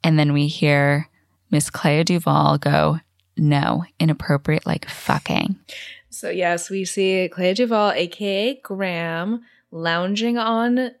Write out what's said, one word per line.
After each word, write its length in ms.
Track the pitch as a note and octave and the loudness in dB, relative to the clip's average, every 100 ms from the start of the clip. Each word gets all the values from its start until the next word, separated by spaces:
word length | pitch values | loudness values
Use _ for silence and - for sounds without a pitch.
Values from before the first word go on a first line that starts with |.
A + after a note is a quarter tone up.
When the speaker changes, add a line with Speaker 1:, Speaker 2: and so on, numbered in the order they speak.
Speaker 1:
And 160 | E3+ D#3 | 4 4
then 140 | D3 | 4
we 160 | D3 D3 | 2 0
hear 600 | - D#3 C#3+ C#3+ C#3+ D#3+ _ _ _ _ | 0 2 4 4 2 -2 _ _ _ _
Miss 200 | G3 - | -2 -2
Clea 320 | - D#3+ D3 | -2 0 2
Duvall 540 | E3+ F3 E3 D3 D3 D3 | 2 0 2 2 2 2
go, 400 | C#3+ D3 D3+ D#3 _ _ _ - | 2 2 2 0 _ _ _ -2
"No, 480 | D3+ C#3+ D3 - E3+ _ | 2 2 2 -2 -4 _
inappropriate, 680 | D#3+ D3+ - C#3+ C#3+ D#3 - | 0 0 0 -2 0 -2 -2
like 220 | - - | -6 -6
fucking." 680 | - - - - - - F#3+ _ - - - _ | -16 -2 -2 0 -2 -2 -6 _ -18 -18 -20 _
Speaker 2:
So 200 | - E3+ | -12 -8
yes, 380 | F3 F3 F3 E3+ | -2 -2 -2 -4
we 140 | G3 | -6
see 440 | F#3 - F#3+ F#3+ F3+ | -6 -2 0 2 -2
Clea 260 | - F3+ | 0 0
Duvall, 380 | G3 B3 A3+ G#3 | 2 2 2 2
A 140 | C#3 F3 | 2 -2
K 420 | - G#3 G3 A3 | -4 -4 -2 -2
A 100 | - | -4
Graham, 840 | - F#3+ F#3+ F3 E3 E3 F3+ A#3 A#3 _ _ | -10 -6 -4 -4 -4 -4 -4 -6 -8 _ _
lounging 680 | E3 E3 E3 F#3 G3+ A#3 A#3+ | -6 -2 0 -2 -2 -2 -2
on 520 | A3 A3+ A#3+ B3 B3+ B3 | 0 0 0 0 -2 -8